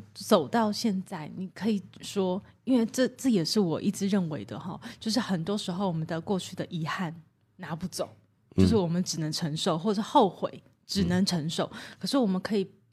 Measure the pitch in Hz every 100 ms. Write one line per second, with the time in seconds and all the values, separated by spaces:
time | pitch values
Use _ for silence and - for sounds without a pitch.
0 | - - - 202 131 233 214 208 226 190
1 | - 180 147 117 185 - 202 208 - -
2 | - 202 185 180 - _ - 254 226 -
3 | 247 - 269 208 156 214 180 151 - -
4 | 196 202 165 151 - - 185 156 233 -
5 | 220 214 - 185 165 208 - 175 196 160
6 | 156 165 165 190 - - - 170 156 -
7 | 170 165 - _ _ - 185 160 185 -
8 | - - _ _ _ - 190 220 175 170
9 | 180 - 156 - 165 160 202 160 202 202
10 | 208 294 202 - - - - _ - 196
11 | 175 180 196 175 151 160 - - - -
12 | 185 277 214 185 - 208 190 - _